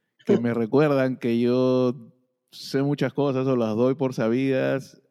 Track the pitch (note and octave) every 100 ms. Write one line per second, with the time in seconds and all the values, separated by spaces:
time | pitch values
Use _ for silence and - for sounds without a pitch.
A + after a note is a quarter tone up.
0 | _ _ - G#3 A#2+ A#2 A2+ B2 D3+ C#3
1 | C3 B2+ B2+ A#2 A#2+ B2 B2+ B2+ B2+ C3+
2 | - _ _ _ _ - - C#3 C#3 C#3+
3 | C3+ - C#3+ C3 C3 B2+ A2+ G#2+ B2+ C3+
4 | C3 B2+ A2+ A#2+ C3+ C3 C3+ C3+ A#2 -
5 | _